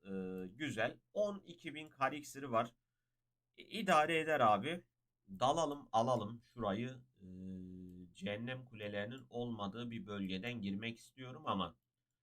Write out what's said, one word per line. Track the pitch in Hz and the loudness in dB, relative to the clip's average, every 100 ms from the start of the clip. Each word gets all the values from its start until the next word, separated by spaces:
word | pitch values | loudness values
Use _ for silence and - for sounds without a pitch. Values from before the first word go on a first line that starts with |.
e, | 95 95 92 92 92 | -8 -6 -4 -6 -8
güzel. | 113 147 110 113 - _ | -6 -4 0 -2 -2 _
On | 196 208 202 - | 0 0 -2 -10
iki | 170 165 151 | -12 -10 -10
bin | 156 | -10
kar | - 139 | -2 -2
iksiri | 151 147 139 135 | -2 -10 -10 0
var. | 113 120 - _ _ _ _ _ _ _ - | 2 2 -4 _ _ _ _ _ _ _ -20
E, | |
idare | - 202 190 160 156 160 | -10 -2 4 6 6 4
eder | 160 147 | 4 6
abi. | 117 104 131 175 - _ _ _ - 95 | 8 6 4 -4 -8 _ _ _ -12 2
Dalalım, | 127 160 151 143 - | 4 4 2 0 2
alalım | 113 120 120 104 117 - | 4 6 4 2 -8 -12
şurayı. | 123 107 101 123 131 127 _ | -2 0 0 -2 -8 -18 _
E, | 92 92 92 95 92 92 90 90 87 | -16 -12 -10 -10 -10 -12 -14 -14 -18
cehennem | - 101 104 120 127 127 | -8 -6 -4 -6 -8 -10
kulelerinin | 107 104 101 104 131 - | -10 -6 -4 -4 -8 -10
olmadığı | 120 120 110 101 110 120 | -6 -4 -4 -4 -4 -6
bir | 113 95 | -6 -6
bölgeden | 101 95 92 120 120 | -4 -2 -2 -4 -4
girmek | 98 98 117 117 | -4 -2 -4 -6
istiyorum | - - 127 151 147 | -12 -14 -12 -6 -2
ama | 101 85 - _ _ _ _ | -2 -2 -8 _ _ _ _